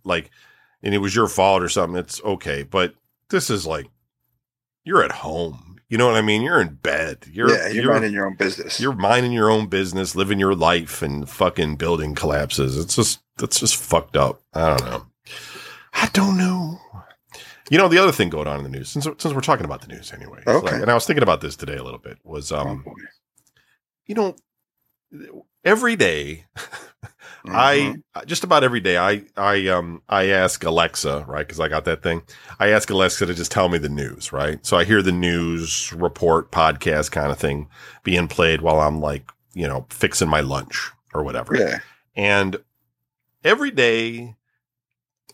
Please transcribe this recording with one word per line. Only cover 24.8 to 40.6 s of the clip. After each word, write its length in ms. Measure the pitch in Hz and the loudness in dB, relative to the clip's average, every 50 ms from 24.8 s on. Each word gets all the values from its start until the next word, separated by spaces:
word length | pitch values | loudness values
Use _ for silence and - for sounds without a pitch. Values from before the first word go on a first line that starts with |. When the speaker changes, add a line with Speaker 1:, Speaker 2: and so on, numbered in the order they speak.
| _ _ _ _ _ _ - 147 - - - - - _ _ _ - | _ _ _ _ _ _ -20 -20 -20 -20 -20 -20 -20 _ _ _ 2
Speaker 1:
every 320 | 170 208 220 254 240 226 | 4 4 4 4 2 2
day, 500 | 190 131 92 82 73 73 71 78 80 82 _ | 2 2 2 2 0 -4 -6 -10 -12 -14 _
<laughs> 60 | - - - - - - - - _ _ - - _ _ - - - - - - | -18 -18 -16 -16 -16 -18 -20 -20 _ _ -20 -20 _ _ -20 -20 -20 -18 -10 -4
I, 280 | - 113 123 139 143 143 143 135 131 - - _ - | 2 4 4 4 4 4 2 0 -4 -8 -12 _ -16
Speaker 2:
Mm-hmm. 100 | - - - | -16 -10 -8
Speaker 1:
just 160 | 170 165 - | -6 -4 0
about 200 | 180 175 151 131 | 4 4 4 4
every 160 | 127 120 120 | 4 2 2
day, 180 | 98 92 90 87 | 0 2 2 2
I, 260 | 90 95 104 104 101 - _ - | 4 2 2 0 -4 -8 _ -2
I, 300 | 98 101 101 98 95 95 | 0 2 2 2 2 2
um, 340 | 92 90 87 85 85 - _ - | 0 0 0 -4 -8 -12 _ -2
I 200 | 107 98 95 95 | 0 2 2 2
ask 340 | 98 95 92 90 - - - | 4 4 2 2 0 -2 -4
Alexa, 640 | 85 80 85 82 82 - - - 78 69 73 73 65 | 0 2 2 2 2 0 -4 -4 -4 -4 -4 -6 -8
right, 200 | 65 76 76 - | -8 -8 -8 -8
'cause 120 | 78 82 | -6 -4
I 80 | 80 78 | -4 -2
got 180 | 78 78 76 | -2 -2 -2
that 160 | - 82 78 | -2 -4 -2
thing. 220 | - 90 82 85 - - - - - - - - | -2 -2 -4 -4 -6 -10 -20 -20 -20 -14 -6 0
I 100 | 98 104 | 2 4
ask 200 | 107 107 - - | 4 4 2 2
Alexa 360 | 104 95 95 90 - - 101 87 | 2 2 2 2 2 0 -2 -2
to 60 | 87 | -2
just 160 | 85 85 - | -4 -6 -4
tell 180 | - - 92 87 | 0 2 2 2
me 80 | 87 82 | 2 0
the 120 | 73 73 | -2 -4
news, 440 | 71 71 71 62 - - - - - | -4 -6 -6 -8 -10 -12 -12 -8 -6
right? 300 | 69 71 76 78 71 - | -4 -4 -4 -4 -6 -4
So 120 | - - 90 | 0 2 2
I 60 | 87 | 4
hear 180 | 90 110 104 95 | 4 4 4 4
the 80 | 92 | 4
news 800 | 90 87 90 87 87 85 85 85 82 82 82 80 - - - - - | 2 2 2 0 0 0 0 -2 -2 -4 -4 -6 -6 -6 -6 -8 -6
report, 580 | 82 87 85 - - - 85 82 82 80 - | -2 -2 -4 -2 0 2 4 4 4 2 0
podcast 600 | - 87 80 80 76 73 - - 78 76 73 - | 0 2 4 4 2 2 0 0 0 0 0 -2
kind 200 | - - 73 71 | -2 -2 -2 -2
of 60 | 69 - | -2 -2
thing 300 | - 76 69 71 73 - _ - - - - - - | -2 -2 -2 -4 -6 -10 _ -20 -20 -20 -20 -10 -4
being 240 | - 92 87 87 78 | 0 0 0 0 0
played 340 | - - 87 82 82 78 | 0 2 2 2 2 2
while 180 | 78 82 78 78 | 2 2 4 4
I'm, 200 | 76 76 76 78 | 4 2 2 0
like, 320 | 76 76 73 71 - - - _ _ _ - | -2 -4 -4 -6 -8 -14 -20 _ _ _ -10
you 140 | 90 85 73 | -6 -6 -4
know, 180 | 69 65 64 - | -4 -6 -8 -12
fixing 380 | - - - 95 - - 95 80 | -6 -4 -2 -2 0 0 0 2
my 120 | 78 76 | 2 2
lunch 480 | 73 67 69 69 | 0 0 -4 -6